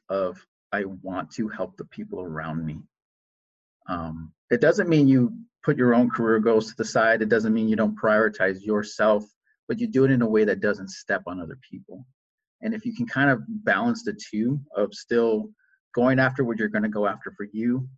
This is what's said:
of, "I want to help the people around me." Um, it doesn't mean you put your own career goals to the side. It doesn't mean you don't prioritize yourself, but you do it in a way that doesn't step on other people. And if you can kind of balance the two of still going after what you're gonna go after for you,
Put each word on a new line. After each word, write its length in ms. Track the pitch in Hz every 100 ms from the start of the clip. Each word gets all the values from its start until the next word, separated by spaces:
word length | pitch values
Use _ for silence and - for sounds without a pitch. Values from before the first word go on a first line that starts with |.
| -
of, 360 | 98 92 92 _ _ _
"I 140 | 104 95
want 460 | 95 92 92 -
to 160 | - 107
help 300 | - 92 -
the 80 | 82
people 360 | - 104 95
around 440 | 90 78 80 80 80
me." 180 | 78 - _ _ _ _ _ _ _ _ _ -
Um, 460 | 87 82 80 80 _ -
it 100 | 117
doesn't 280 | 151 208 175
mean 180 | 156 139
you 380 | 131 117 - - _
put 140 | - 143
your 180 | 123 120
own 140 | 123
career 300 | - 113 110
goals 300 | 113 110 110
to 60 | -
the 100 | 110
side. 360 | 120 113 113
It 80 | 107
doesn't 240 | 113 110
mean 140 | 110 110
you 80 | 110
don't 220 | 107 107
prioritize 680 | 110 107 110 107 95 95
yourself, 600 | 104 104 107 - 110 104 107 _ _ _ -
but 120 | 113
you 80 | 113
do 160 | 131 135
it 60 |
in 100 | 127
a 80 | 113
way 140 | 110 104
that 140 | 95
doesn't 300 | 104 98 95
step 340 | - - 95 87
on 140 | 90
other 180 | 82 -
people. 480 | _ 98 - - - _ _ _ _ _
And 120 | 110
if 120 | 110 120
you 80 |
can 140 | 113 117
kind 220 | 131 143
of 120 | 120 107 107
balance 400 | - 98 120 113
the 100 | 107
two 500 | 98 - 107 120 143 135 98
of 180 | 101
still 580 | - - 117 117 107 107 _ _ _ _ 120
going 240 | 127 131
after 240 | 131 127
what 160 | 120 110
you're 100 | 107
gonna 200 | 107 107
go 180 | 104 101
after 240 | 98 98
for 140 | - 104
you, 440 | 107 117 127 131